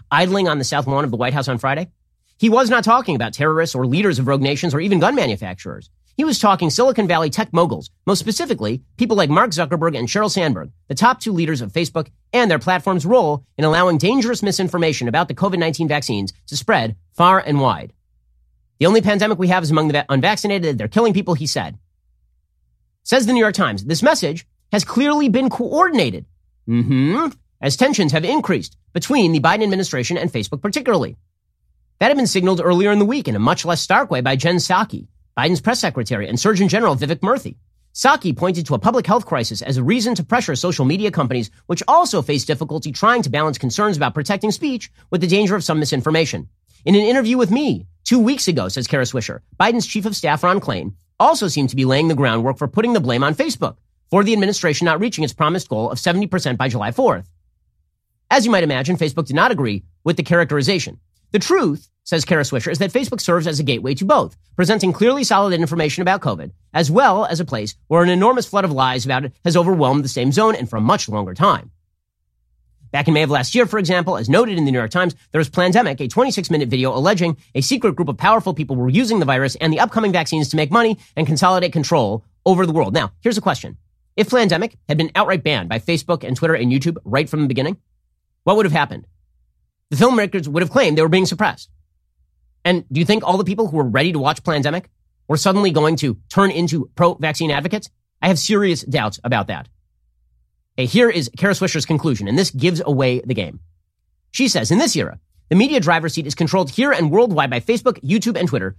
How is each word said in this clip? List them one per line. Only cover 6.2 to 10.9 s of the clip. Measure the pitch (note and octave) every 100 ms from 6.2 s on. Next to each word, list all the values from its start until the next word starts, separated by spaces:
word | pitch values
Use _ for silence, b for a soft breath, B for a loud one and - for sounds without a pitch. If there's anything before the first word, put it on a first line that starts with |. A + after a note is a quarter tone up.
was | D#4 A#3+
talking | G#3+ F#3 E3
Silicon | E3+ C4 A#3+ G3
Valley | E3 D#3+
tech | C3+ A3
moguls, | - E3+ F2+ - _ -
most | G3
specifically | A3 G#3 E4+ A#3 G#2+ C3 - -
people | A#3 G#3
like | D3+
Mark | D#3 A#3+
Zuckerberg | D#3+ D#3 E3 E3 C3+
and | A#2
Sheryl | G3+ G#3+
Sandberg, | F#3+ D#3+ F#2+ D2 _
the | _